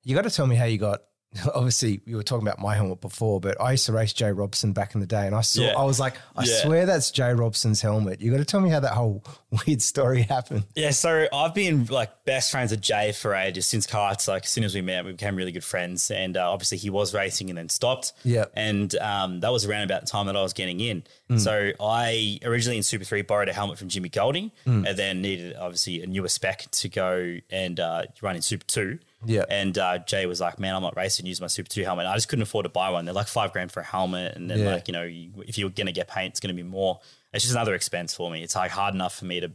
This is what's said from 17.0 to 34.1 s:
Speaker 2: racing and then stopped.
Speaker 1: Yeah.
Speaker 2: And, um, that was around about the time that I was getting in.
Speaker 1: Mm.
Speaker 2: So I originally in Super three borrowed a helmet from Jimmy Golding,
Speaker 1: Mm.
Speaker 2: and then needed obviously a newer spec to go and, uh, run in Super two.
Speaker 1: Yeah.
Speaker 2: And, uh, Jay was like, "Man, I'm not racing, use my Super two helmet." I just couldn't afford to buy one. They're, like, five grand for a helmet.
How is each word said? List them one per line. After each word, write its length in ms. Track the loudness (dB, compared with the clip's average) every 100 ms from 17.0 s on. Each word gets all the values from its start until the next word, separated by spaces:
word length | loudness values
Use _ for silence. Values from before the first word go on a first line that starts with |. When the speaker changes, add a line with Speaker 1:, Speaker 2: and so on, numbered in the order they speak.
| 0
Speaker 2:
racing 340 | 0 -2 -2 -4
and 100 | -8
then 100 | -4
stopped. 440 | 0 0 0 -4 -4
Speaker 1:
Yeah. 220 | 0 2 0
Speaker 2:
And, 400 | -2 0 0 0 -2
um, 440 | -2 -2 -2 -2
that 120 | 0
was 120 | 0 0
around 180 | -2
about 160 | 0 -2
the 40 | -2
time 180 | -2 0
that 100 | 0
I 60 |
was 100 | -2
getting 280 | -2 -4 -2
in. 240 | -4 -4 -8 -20 _
Speaker 1:
Mm. 100 | 2
Speaker 2:
So 320 | 4 2 2 0
I 600 | 0 2 2 0 -2 -4
originally 320 | -2 0 0 0
in 60 |
Super 220 | -2 -2
three 180 | -2 -4
borrowed 260 | 2 2 2
a 40 |
helmet 260 | 0 -4 -6
from 100 | -6
Jimmy 200 | -6 -4
Golding, 420 | 0 0 0 -6 -6 2
Speaker 1:
Mm. 220 | 2 2
Speaker 2:
and 100 | 0
then 240 | 0 0
needed 320 | -2 -4 -6 -8
obviously 460 | -6 -4 -4 -4
a 40 | -4
newer 220 | -4 -2
spec 400 | -2 -2 -4 -4
to 160 | -4 -2
go 500 | 0 0 0 -2 -8 -8
and, 280 | -4 -4 -2
uh, 260 | -2 -2 -6 -6
run 140 | -6 -2
in 60 |
Super 240 | -2 -4 -4
two. 320 | -2 -2 -6 _ _ -2
Speaker 1:
Yeah. 180 | 0 2
Speaker 2:
And, 260 | 0 0 2
uh, 220 | 0 0
Jay 260 | -2 -2 -2
was 140 | -2
like, 180 | -4 -2
"Man, 160 | -4
I'm 60 | -2
not 140 | -4 -2
racing, 300 | -2 -2 -4
use 140 | -8
my 40 | -6
Super 220 | -6 -4
two 160 | -4
helmet." 220 | -2 -2 0
I 80 |
just 140 | 0 0
couldn't 140 | -2
afford 200 | 0 -2
to 60 | -2
buy 180 | -2 0
one. 140 | -2
They're, 80 | -2
like, 140 | -4 -2
five 240 | 0 0
grand 180 | -2 -6
for 100 | -8
a 40 |
helmet. 500 | -6 -2 -2